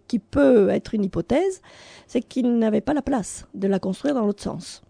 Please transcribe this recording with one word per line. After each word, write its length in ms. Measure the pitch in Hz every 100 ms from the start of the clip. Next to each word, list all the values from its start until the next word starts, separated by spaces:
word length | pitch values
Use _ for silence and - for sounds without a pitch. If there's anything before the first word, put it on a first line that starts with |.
| -
qui 100 | 226
peut 520 | - - 277 240 196
être 260 | 208 - 220
une 80 |
hypothèse, 580 | 202 170 - 269 381 370 - - - - -
c'est 140 | 262
qu'il 360 | - 262 247 233
n'avait 240 | 220 214
pas 120 | -
la 80 | 294
place 440 | 254 269 180 - -
de 140 | 196 196
la 100 | 196
construire 380 | 190 190 277 269
dans 100 | 208
l'autre 160 | 202
sens. 400 | - - - -